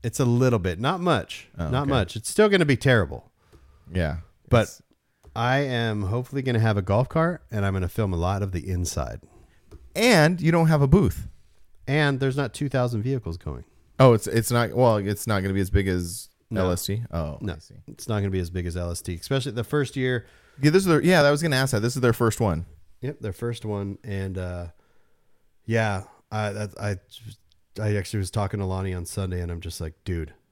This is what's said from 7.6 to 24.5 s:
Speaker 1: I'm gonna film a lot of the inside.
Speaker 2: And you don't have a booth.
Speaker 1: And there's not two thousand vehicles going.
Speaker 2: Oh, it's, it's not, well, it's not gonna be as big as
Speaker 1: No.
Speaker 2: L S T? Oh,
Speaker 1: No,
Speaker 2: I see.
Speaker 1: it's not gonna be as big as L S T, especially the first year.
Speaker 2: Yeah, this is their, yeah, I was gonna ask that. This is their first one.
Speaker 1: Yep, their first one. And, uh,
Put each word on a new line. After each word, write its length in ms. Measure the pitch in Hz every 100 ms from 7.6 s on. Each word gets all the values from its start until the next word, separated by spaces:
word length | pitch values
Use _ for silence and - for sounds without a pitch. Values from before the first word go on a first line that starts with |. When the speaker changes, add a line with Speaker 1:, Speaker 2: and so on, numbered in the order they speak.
Speaker 1:
I'm 100 | 98
gonna 140 | 95 87
film 240 | - 104
a 40 | 87
lot 260 | 87 98
of 80 | 98
the 180 | 92 92
inside. 520 | 90 90 - 62 57 - - _ _ _ - -
Speaker 2:
And 460 | - 233 196 151 180
you 100 | 160
don't 160 | 170 165
have 160 | 156
a 60 | 139
booth. 400 | 180 143 - - - - _ - - -
Speaker 1:
And 320 | 147 143 135
there's 180 | 135 131
not 180 | 131
two 140 | - 143
thousand 340 | 131 123 117
vehicles 340 | 117 135 98 82
going. 260 | - 64 - _ _ -
Speaker 2:
Oh, 140 | 131
it's, 120 | 113 -
it's 240 | 113 107
not, 240 | 120 113
well, 220 | 110 123 107
it's 320 | 98 101 -
not 140 | 104
gonna 120 | 95
be 60 | 98
as 100 | 95
big 160 | 101 95
as 420 | 90 87 - - _ _
Speaker 1:
No. 120 | 98 92
Speaker 2:
L 60 |
S 120 | 87 -
T? 180 | 101 120
Oh, 260 | 85 76 73
Speaker 1:
No, 120 | 101
Speaker 2:
I 60 | 80
see. 160 | - - -
Speaker 1:
it's 220 | - -
not 80 | 104
gonna 120 | 98
be 100 | 95
as 100 | 85
big 160 | 90 87
as 100 | 87
L 140 | 87
S 100 | 85
T, 140 | -
especially 380 | 85 - 135 127
the 100 | 110
first 320 | 117 151 135
year. 320 | 139 127 123 - _ _ -
Speaker 2:
Yeah, 100 | 139
this 100 | 180
is 40 | 190
their, 120 | 151
yeah, 220 | 170 180
I 80 | 143
was 100 | 147
gonna 140 | 160
ask 160 | 131 131
that. 80 | 110
This 120 | 113
is 60 | 127
their 100 | 120
first 280 | 113 117 -
one. 260 | 110 82 87 - - -
Speaker 1:
Yep, 200 | 123 151
their 120 | 110
first 320 | - 120 113
one. 320 | 110 101 101 101
And, 340 | 110 98 95 92
uh, 300 | 90